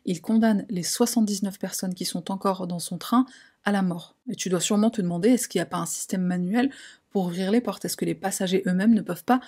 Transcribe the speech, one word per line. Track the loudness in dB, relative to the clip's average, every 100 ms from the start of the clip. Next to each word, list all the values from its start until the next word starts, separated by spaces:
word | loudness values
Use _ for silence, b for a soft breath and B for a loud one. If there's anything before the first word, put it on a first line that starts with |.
| -6
Il | -6
condamne | 0 4 4 2 0
les | -4
soixante-dix-neuf | -4 0 0 2 2 0 -2 -4
personnes | -8 -6 -6
qui | -6 -6
sont | -8 -6
encore | -2 -2 -2 -4
dans | -8
son | -8 -10
train | 0 2 2 B B B -2
à |
la | 0
mort. | 0 -2 -8 _ -10
Et | -8
tu | -2
dois | -2
sûrement | 2 2 2
te | 2
demander, | -2 2 4
est-ce | 4 2
qu'il | -2
n'y |
a | -2
pas | -4
un | -6
système | -6 -4 -2
manuel | 0 0 0 0 0 B B B _
pour | -2 -2
ouvrir | -2 0
les | 2
portes ? | 0 -6
Est-ce | -6 -4
que | -4
les |
passagers | -2 -4 -2 0 0 2
eux-mêmes | 2 6
ne | 4
peuvent | 2 -6
pas, | 2 2